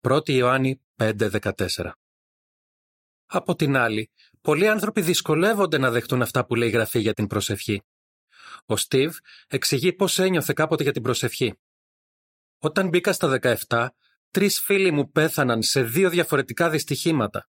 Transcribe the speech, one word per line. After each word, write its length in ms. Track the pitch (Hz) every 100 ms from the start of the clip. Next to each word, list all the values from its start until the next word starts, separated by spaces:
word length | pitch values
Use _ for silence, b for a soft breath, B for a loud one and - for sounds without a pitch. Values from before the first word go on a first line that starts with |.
Πρώτη 340 | 127 139 156
Ιωάννη 480 | 131 123 131 131 131 _
πέντε 340 | _ 110 107 107
δεκατέσσερα. 720 | 104 104 - 92 - 87 - _ _ _ _ _ _ _ _ _ _ _ _ _
Από 280 | 185 -
την 220 | 170 151 135
άλλη, 340 | 117 107 110 _ b b
πολλοί 280 | - 151 208
άνθρωποι 320 | 220 214 220
δυσκολεύονται 800 | 170 180 - 156 190 214 185 151
να 120 | 131
δεχτούν 320 | 120 - 127
αυτά 240 | 120 139 120
που 80 |
λέει 140 | 117 117
η 20 |
Γραφή 280 | 110 110 120
για 160 | 110
την 120 | 110 104
προσευχή. 560 | 107 - 101 - 101 _ _ _ _ _ B B B _
Ο 100 | 110
Στίβ 400 | - 131 147 165 B B B
εξηγεί 460 | 135 - 139 175
πώς 260 | 175 190 -
ένιωθε 340 | 190 175 -
κάποτε 300 | 139 156 160
για 100 | 135
την 100 | 135
προσευχή. 520 | 117 120 127 - 123 - _ _ _ _ _ _ _ _ _ _
«Όταν 300 | 151 170 185
μπήκα 240 | 170 175
στα 160 | 180 156
δεκαεφτά, 640 | 131 127 113 - 117 123 _ _ _ _
τρεις 300 | - 202 -
φίλοι 300 | - 202 190
μου 200 | 147 139
πέθαναν 520 | - 160 - 131 113
σε 200 | 110 139
δύο 280 | 117 123 185
διαφορετικά 600 | 175 165 143 135 117 170
δυστυχήματα. 760 | 156 - 139 170 156 104 - -